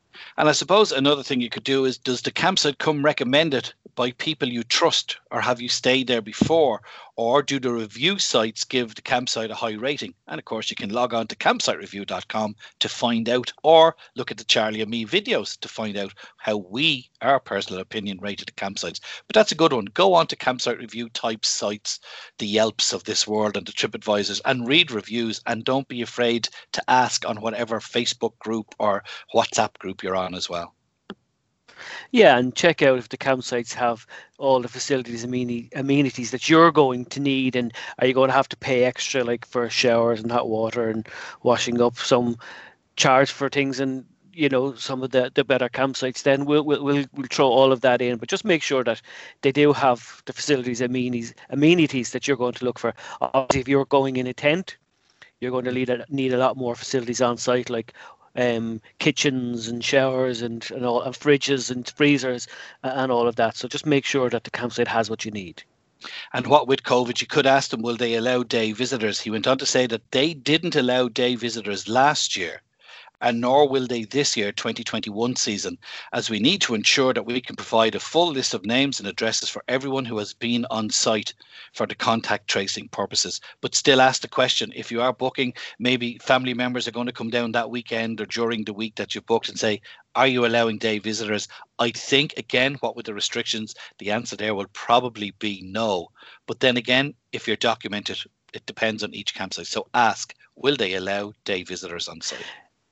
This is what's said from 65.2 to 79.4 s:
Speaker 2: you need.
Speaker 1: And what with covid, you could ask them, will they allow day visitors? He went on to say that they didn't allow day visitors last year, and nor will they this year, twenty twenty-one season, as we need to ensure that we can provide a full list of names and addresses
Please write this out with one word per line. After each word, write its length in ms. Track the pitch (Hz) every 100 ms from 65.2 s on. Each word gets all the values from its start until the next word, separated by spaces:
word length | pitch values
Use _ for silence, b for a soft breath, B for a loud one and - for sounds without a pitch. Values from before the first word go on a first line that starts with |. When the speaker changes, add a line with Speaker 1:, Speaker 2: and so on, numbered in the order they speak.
| 110
Speaker 2:
you 60 |
need. 320 | 107 87 - - _ _ _ B B B
Speaker 1:
And 120 | 120 127
what 220 | 147 123
with 160 | 135
covid, 360 | - 127 120 120
you 60 | -
could 220 | 151 135
ask 240 | 135 -
them, 100 | 123
will 160 | 117 113
they 160 | 120
allow 300 | 113 120 127
day 280 | 117 120 110
visitors? 480 | 107 123 127 107 98
He 120 | 110
went 160 | 110 117
on 100 | 135
to 80 | 139
say 220 | 135 127
that 240 | 113 -
they 240 | 131 156 151
didn't 400 | 131 156 175 151
allow 320 | 127 127 123
day 260 | 110 123
visitors 540 | 120 117 113 104 98 101
last 500 | 120 139 147 - -
year, 240 | 85 - _ B B B B _
and 220 | 120 117
nor 260 | 123 139 147
will 200 | 135 123
they 160 | 120
this 340 | 107 135 139 127
year, 140 | 101
twenty 320 | - 117 113
twenty-one 520 | 113 110 107 104 120 123
season, 400 | - 101 92 87 B B B
as 160 | 87 110
we 80 | 107
need 240 | 123 196
to 140 | - 110
ensure 400 | 101 - 131 123
that 100 | 107
we 160 | 123
can 140 | - 107
provide 400 | - 113 113 101
a 40 |
full 280 | - 160 175
list 260 | 135 -
of 100 | 113
names 360 | 101 123 139 123
and 100 | 101
addresses 400 | 90 113 107